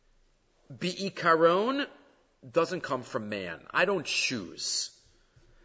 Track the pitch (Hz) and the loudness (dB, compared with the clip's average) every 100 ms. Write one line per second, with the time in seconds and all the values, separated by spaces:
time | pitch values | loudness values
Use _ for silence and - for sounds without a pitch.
0 | _ _ _ _ _ _ - 120 180 180 | _ _ _ _ _ _ -20 -6 -6 -4
1 | 190 - 165 160 165 180 226 277 269 - | -6 0 4 6 6 6 2 0 -4 -10
2 | - _ _ _ 131 165 165 180 - 131 | -20 _ _ _ -2 0 0 -4 -4 -6
3 | 117 123 107 104 90 78 - 151 180 190 | -4 -6 -6 -6 -8 -10 -4 0 2 0
4 | - - - 123 82 - - - - - | -2 -2 -2 -4 -6 -10 -6 -6 -6 -12
5 | _ _ _ _ _ _ | _ _ _ _ _ _